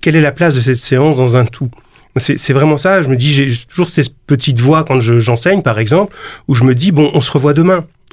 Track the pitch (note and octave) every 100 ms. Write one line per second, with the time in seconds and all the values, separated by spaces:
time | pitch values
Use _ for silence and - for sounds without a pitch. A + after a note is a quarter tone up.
0 | E3 D#3+ D3 C3+ E3+ C3 A#2+ B2 - C3
1 | D3+ C3 B2 B2+ A#2+ - B2 - _ _
2 | _ B2+ - D3 - C3+ D#3 D3 F#3 F#3+
3 | C3+ B2+ D3 C#3 C3+ A#2 - F3+ F3 -
4 | B2 - - A#2 - A#2 B2+ D#3 D3+ C3
5 | A#2 A#2 A2+ A#2 F#3 G3 B2+ G#2+ A2 E3
6 | G3+ - - - - B2 B2+ B2+ F#3+ D3+
7 | D3 D#3 - C#3+ D3 C#3+ F3+ F3+ E3+ _
8 | _